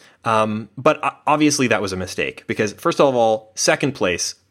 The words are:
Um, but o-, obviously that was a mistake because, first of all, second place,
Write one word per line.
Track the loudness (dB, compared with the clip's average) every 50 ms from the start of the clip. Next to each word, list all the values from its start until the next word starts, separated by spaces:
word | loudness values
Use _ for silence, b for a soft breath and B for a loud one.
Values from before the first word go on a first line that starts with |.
| b b b b -2
Um, | 0 2 2 2 0 -2 -6 -8 -12 _
but | 0 2 2 2 2 -2
o-, | -6 -6 -4 _
obviously | 0 2 4 4 2 2 2 0
that | 0 0 0
was | 0 -4 -4
a |
mistake | -6 -8 -8 -6 -6 -6 -6 -6 -10 -10
because, | -8 -4 -2 -2 -4 -4
first | -4 -4 -2 2 4
of | 2 2 4
all, | 2 2 2 2 0 -4 -12 _
second | -2 0 0 0 0 -2 -4
place, | -2 -2 -2 -2 -2 -2 -6 -8 -10 _ _ _